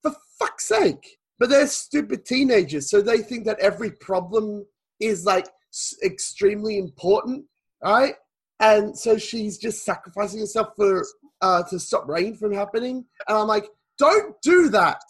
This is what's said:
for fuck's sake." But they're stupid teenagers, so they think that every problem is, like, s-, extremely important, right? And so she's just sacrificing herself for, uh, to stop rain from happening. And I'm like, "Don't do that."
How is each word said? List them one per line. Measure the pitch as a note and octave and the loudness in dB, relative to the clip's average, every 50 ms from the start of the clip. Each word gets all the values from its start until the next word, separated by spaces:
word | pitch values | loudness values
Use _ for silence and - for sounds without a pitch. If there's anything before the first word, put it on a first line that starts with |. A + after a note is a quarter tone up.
for | - D4+ D4 - _ _ _ _ | -4 -6 -6 -6 _ _ _ _
fuck's | A4+ - - - - | -6 -6 -6 -10 -4
sake." | - G#3+ A3 F#4 F#3 C3+ - - - _ _ _ _ _ _ | -2 0 2 2 0 -2 -4 -16 -20 _ _ _ _ _ _
But | A#3+ A#3+ | 0 4
they're | C#4 C#4 D4 | 4 4 4
stupid | C#4 - - - - - D4 - G#3 C4 - _ | 2 -2 -8 -8 -4 -4 -4 -2 -4 -8 -8 _
teenagers, | - B3 C4 C#4 B3+ A#3+ G#3 E3+ C3 D3+ D3 C#3 - | -4 0 0 2 4 4 2 2 2 -4 -6 -4 2
so | G3+ G3+ | 2 2
they | G3+ A#3 A#3 A3+ | 4 4 0 0
think | A3 - B3 A#3 G3+ | 0 -4 -10 -6 -4
that | A3 G#3+ - | -4 -2 0
every | - G3+ - E3+ A#3 G3+ | 0 0 0 0 -8 -8
problem | - _ - F#3 F#3+ F#3 F3 F3 G#3 A3+ G#3+ G#3 G#3 G#3 G3+ _ _ _ _ _ _ _ | -8 _ -6 -4 -4 -4 -4 -2 -4 -2 -2 -2 -8 -10 -14 _ _ _ _ _ _ _
is, | G#3 A3 G#3 E3+ F3 | -2 -2 -2 0 0
like, | G3+ F#3+ F#3 - - _ _ _ _ | 0 0 0 0 -4 _ _ _ _
s-, | - - - - - _ - | -14 -12 -12 -12 -8 _ -4
extremely | F#3 F#3+ - - - - - G3+ G3 G#3 G#3 G#3 A3 G#3+ G3+ | -4 -4 -4 -12 -12 -6 0 0 0 0 0 -4 -4 -4 -4
important, | F#3+ D#3 - _ - F3+ G3+ - - A#3+ C4 C#4+ - _ _ _ _ _ _ _ | -6 -8 -12 _ 0 2 2 2 0 -4 -8 -8 -12 _ _ _ _ _ _ _
right? | - F3+ G#3 A#3+ C4+ C#4+ - _ _ _ _ _ _ _ _ _ | -2 2 2 2 2 0 -2 _ _ _ _ _ _ _ _ _
And | A3 A3 G#3+ G#3+ G#3 G#3 - | 6 6 6 6 4 0 -8
so | - - A#3 A3 A3 | -6 0 0 0 0
she's | - - - A#3 G#3+ G#3 F#3 - | 0 -8 -8 -6 -6 -6 -8 -8
just | - A3+ - - - | -8 -8 -8 -6 -6
sacrificing | - F#3 - - F3+ _ G3 G#3 G3 F#3+ A3 | -6 -6 -8 -8 -14 _ -6 -6 -6 -4 -8
herself | G#3+ G3+ - A3+ G#3+ A3 - | -8 -4 -2 -4 -4 -4 -2
for, | - G#3 G3 F#3+ F3+ - - - _ _ _ _ _ | 0 2 2 2 0 -2 -6 -12 _ _ _ _ _
uh, | F#3 F#3+ F#3 F3 F3 | 0 2 2 2 0
to | - F#3+ F3 | -2 -8 -10
stop | - - - - - C#3+ | -6 -4 -4 -4 -2 -2
rain | D3+ E3+ F3+ G#3+ A3 | -2 -2 -2 -4 -4
from | - G#3+ G#3 | -4 -4 -4
happening. | G3+ G3 G3+ G3+ G3+ A3+ B3 B3+ B3+ B3+ B3 _ _ _ - | -2 -2 -4 -4 -4 -4 -4 -4 -8 -8 -12 _ _ _ -4
And | - G#3+ | 0 0
I'm | G#3+ G#3 G#3+ | 0 2 2
like, | G#3+ G#3 G#3 - _ _ _ _ _ - | 0 0 -2 -6 _ _ _ _ _ 2
"Don't | C#4 D#4 G4+ G#4+ G#4 - - _ | 4 4 4 4 2 0 -14 _
do | - D4 F4 F4+ E4+ C#4 | 2 4 6 6 6 4
that." | G3 G3+ F3 D3+ - - - | 4 4 2 2 0 -4 -12